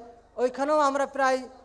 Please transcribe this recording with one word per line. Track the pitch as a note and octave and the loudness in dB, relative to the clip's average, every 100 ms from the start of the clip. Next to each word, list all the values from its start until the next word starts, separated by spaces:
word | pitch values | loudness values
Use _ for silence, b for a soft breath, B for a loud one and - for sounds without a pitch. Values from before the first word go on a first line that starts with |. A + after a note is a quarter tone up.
| - - - - | -4 -20 -14 -4
ওইখানেও | B3 B3+ C#4 D4+ | -2 -2 0 2
আমরা | C#4+ C#4 C4+ | 2 2 -2
প্রায় | C4+ C4+ C4 B3 - | 0 0 0 -4 -16